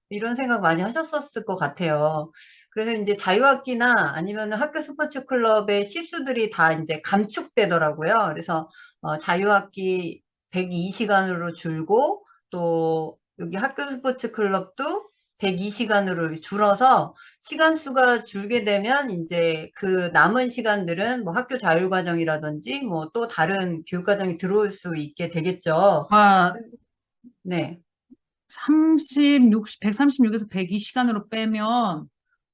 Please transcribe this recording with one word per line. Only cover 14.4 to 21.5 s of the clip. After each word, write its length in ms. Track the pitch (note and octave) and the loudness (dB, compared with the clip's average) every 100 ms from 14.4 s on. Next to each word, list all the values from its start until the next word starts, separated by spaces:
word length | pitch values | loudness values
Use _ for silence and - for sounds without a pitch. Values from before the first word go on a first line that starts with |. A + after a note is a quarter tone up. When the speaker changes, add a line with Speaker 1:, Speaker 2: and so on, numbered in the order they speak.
| G#3 F#3+ F#3 - C#4+ G4 - _ _ _ | 0 -2 -4 -8 -6 -6 -8 _ _ _
Speaker 1:
백이 300 | G3 F3 G3+ | -2 -2 -4
시간으로 720 | G3+ A3 G#3 F#3+ E3+ D#3+ D#3+ | -4 0 2 0 -2 -4 -6
줄어서 760 | - G3+ G#3 G3 B3+ A3+ D3 - - _ | -6 0 2 4 6 4 2 -8 -20 _
시간 340 | - D#4 D#4+ | -8 0 2
수가 480 | D#4+ C#4+ C4 B3+ A#3+ | 2 -2 2 4 2
줄게 420 | A3+ G3 G3+ A#3+ | -2 -10 -2 -2
되면 460 | G#3 G3+ G#3 C#4 C4+ | 0 0 2 0 -2
이제 600 | F3+ E3 E3+ E3 D#3+ D#3 | -6 -4 0 0 0 -6
그 360 | - F#3+ F#3 F3 | -6 0 0 2
남은 360 | D#3 D#3+ A#3+ B3+ | 4 4 4 -2
시간들은 760 | A#3+ A3 G#3 F3+ E3+ A3 B3+ | -2 -2 0 -2 -2 -2 -4
뭐 100 | F#3+ | -4
학교 240 | F#3 A#3+ | -4 -4